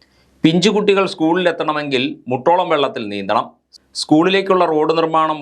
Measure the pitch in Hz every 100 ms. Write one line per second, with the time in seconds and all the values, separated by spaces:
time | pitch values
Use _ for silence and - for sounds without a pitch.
0 | _ _ _ _ 160 170 196 208 190 196
1 | 190 - 160 180 175 170 156 151 147 127
2 | 143 - 117 131 165 180 170 151 131 123
3 | 107 101 98 113 - _ _ - _ -
4 | - 151 180 196 196 185 170 156 156 165
5 | 160 160 160 156